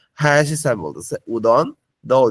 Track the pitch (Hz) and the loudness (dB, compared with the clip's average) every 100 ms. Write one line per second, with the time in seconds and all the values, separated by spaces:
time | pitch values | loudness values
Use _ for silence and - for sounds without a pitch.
0 | _ - 147 143 151 156 143 107 76 69 | _ -2 2 2 2 -2 -4 -4 -6 -12
1 | - - - 113 113 127 262 - _ _ | -12 -12 -8 -2 2 2 0 -8 _ _
2 | 107 131 120 | 0 2 2